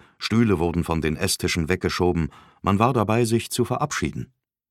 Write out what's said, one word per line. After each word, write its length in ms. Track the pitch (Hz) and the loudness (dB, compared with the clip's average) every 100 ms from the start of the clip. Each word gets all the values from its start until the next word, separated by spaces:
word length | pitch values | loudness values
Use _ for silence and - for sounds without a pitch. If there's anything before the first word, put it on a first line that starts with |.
| - _ | -8 _
Stühle 400 | - 110 117 85 | 0 2 4 2
wurden 240 | 85 82 | 2 0
von 200 | 85 80 | 0 0
den 140 | 78 78 | 0 -2
Esstischen 520 | 92 - 85 90 78 | -2 -2 -2 -2 0
weggeschoben, 640 | 92 87 - 90 85 76 - - _ | 0 0 0 0 2 -2 -6 -20 _
man 160 | 87 98 | 0 2
war 160 | 117 | 2
dabei, 320 | 123 104 110 117 | 2 2 2 2
sich 240 | 117 - | 0 -2
zu 160 | - 117 | -4 -2
verabschieden. 640 | 123 147 - 73 58 - _ _ _ _ | -2 -4 -2 -4 -6 -12 _ _ _ _